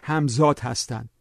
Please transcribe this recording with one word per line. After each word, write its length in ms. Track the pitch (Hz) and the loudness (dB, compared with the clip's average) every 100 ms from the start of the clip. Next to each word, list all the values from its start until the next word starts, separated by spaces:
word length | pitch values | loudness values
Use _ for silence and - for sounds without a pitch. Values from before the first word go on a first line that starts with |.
همزاد 580 | - 156 147 117 151 139 | -4 0 0 4 4 2
هستند. 500 | 120 117 - 113 117 _ | -4 -6 -6 -10 -12 _